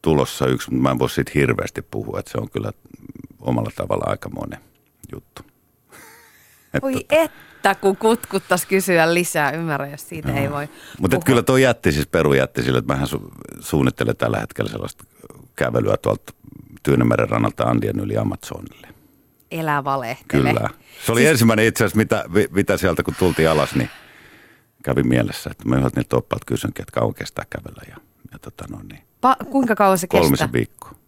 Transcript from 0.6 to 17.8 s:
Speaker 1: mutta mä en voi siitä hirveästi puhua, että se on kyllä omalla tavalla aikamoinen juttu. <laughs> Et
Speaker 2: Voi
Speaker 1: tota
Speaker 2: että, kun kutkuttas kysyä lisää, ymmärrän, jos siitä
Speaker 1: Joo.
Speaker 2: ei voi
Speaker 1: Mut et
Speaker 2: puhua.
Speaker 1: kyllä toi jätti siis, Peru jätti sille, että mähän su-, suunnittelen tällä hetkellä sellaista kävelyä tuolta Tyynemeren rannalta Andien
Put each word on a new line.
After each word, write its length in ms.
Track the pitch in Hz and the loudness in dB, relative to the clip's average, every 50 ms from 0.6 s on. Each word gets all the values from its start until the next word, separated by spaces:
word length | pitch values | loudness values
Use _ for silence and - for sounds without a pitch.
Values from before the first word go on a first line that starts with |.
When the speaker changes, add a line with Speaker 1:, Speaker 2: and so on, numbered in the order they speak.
| - - | -4 -4
Speaker 1:
mutta 120 | 62 64 | -2 0
mä 80 | 65 65 | 0 0
en 80 | 65 60 | 2 0
voi 120 | 65 62 | -2 -2
siitä 200 | - - 67 - - | -2 -4 -6 -2 0
hirveästi 480 | 76 69 62 60 - - - _ - | 0 2 2 0 -2 -4 -6 _ -12
puhua, 360 | - _ - 53 53 53 - 50 | -12 _ -10 -10 -8 -8 -8 -10
että 120 | - - | -10 -8
se 60 | - - | -8 -8
on 120 | 110 - | -8 -6
kyllä 200 | _ - - 104 - _ _ - - - - - - - - - - _ | _ -6 -6 -6 -10 _ _ -20 -20 -20 -20 -18 -18 -18 -18 -20 -20 _
omalla 300 | - - 62 57 55 53 - | -4 -2 -2 -2 -2 -4 -6
tavalla 280 | - 50 50 50 50 - | -8 -6 -4 -4 -4 -2
aikamoinen 540 | 50 - - - - - 50 50 - - - _ _ _ _ _ _ _ _ - - | -4 -6 -6 -8 -12 -10 -10 -12 -12 -14 -16 _ _ _ _ _ _ _ _ -20 -16
juttu. 300 | - - _ _ _ - | -16 -18 _ _ _ -20
<laughs> 1300 | - _ _ _ _ _ _ _ _ _ - - - - - - - _ _ _ _ _ _ _ _ _ - | -20 _ _ _ _ _ _ _ _ _ -20 -20 -20 -20 -20 -20 -20 _ _ _ _ _ _ _ _ _ -4
Et 80 | - | -4
Speaker 2:
Voi 100 | - 269 | -2 -2
Speaker 1:
tota 140 | 262 254 - _ - 320 | -4 -6 -2 _ 2 2
Speaker 2:
että, 520 | 330 302 - - - - - - - 196 190 - | 2 0 -4 -14 -20 -20 -20 -2 0 0 0 2
kun 160 | - 196 196 | 2 0 0
kutkuttas 720 | - - 220 233 233 - - - 190 - - 180 180 - | 2 2 2 2 2 -2 -6 -6 -6 0 0 0 0 0
kysyä 480 | - 190 190 185 190 180 165 160 165 170 | 0 0 0 2 2 4 4 4 4 2
lisää, 360 | 175 175 170 - 165 147 139 | 0 0 0 0 0 0 0
ymmärrän, 400 | 139 160 170 165 147 139 139 143 | -2 -2 -4 -4 -4 -4 -6 -8
jos 180 | 143 143 - - | -10 -16 -16 -14
siitä 200 | 175 160 151 135 | -14 -8 -6 -4
Speaker 1:
Joo. 100 | 123 139 | -2 -2
Speaker 2:
ei 120 | 139 139 | -2 -2
voi 180 | 147 143 147 151 - - - - - - | -4 -6 -8 -10 -14 -20 -20 -20 -6 -2
Speaker 1:
Mut 120 | - 95 | 0 2
et 40 | 127 | 2
Speaker 2:
puhua. 80 | 180 165 | 2 4
Speaker 1:
kyllä 180 | - 131 120 | 4 4 4
toi 200 | - - 131 131 | 4 4 6 6
jätti 300 | 131 127 117 - - 90 | 6 6 4 2 2 0
siis, 140 | 73 73 71 | 2 2 -2
Peru 260 | - - 85 78 73 | 0 2 2 4 6
jätti 300 | 69 65 65 65 _ 65 | 4 4 2 0 _ -4
sille, 160 | 60 62 64 60 | -2 0 0 0
että 140 | 57 62 | 0 -2
mähän 160 | 69 67 69 - | -2 -2 -2 -4
su-, 220 | 69 62 50 50 - - - - - - | -6 -8 -10 -12 -18 -18 -18 -18 -18 -16
suunnittelen 560 | - - - 76 65 65 - - 60 57 57 | -8 -2 0 2 2 2 0 0 -2 -4 -2
tällä 220 | - 62 60 55 50 | -2 -2 -2 -2 -4
hetkellä 300 | 55 - - - 55 50 | -6 -8 -6 -6 -6 -6
sellaista 340 | 53 50 50 50 - _ - _ _ _ - - - - - - _ | -6 -10 -10 -12 -12 _ -20 _ _ _ -20 -20 -20 -20 -20 -20 _
kävelyä 400 | - 69 62 58 60 55 52 52 | -4 -2 0 0 0 2 2 -2
tuolta 360 | - - - 50 - _ - - _ _ - - - - - - - | 0 0 -2 -2 -2 _ -20 -20 _ _ -20 -20 -20 -20 -20 -20 -6
Tyynemeren 460 | _ 69 69 64 60 58 58 55 57 50 | _ 2 2 4 4 2 2 2 0 0
rannalta 360 | 55 57 55 55 - - 57 | 0 0 -2 -2 -2 -2 -2
Andien 360 | 58 60 57 | 0 0 0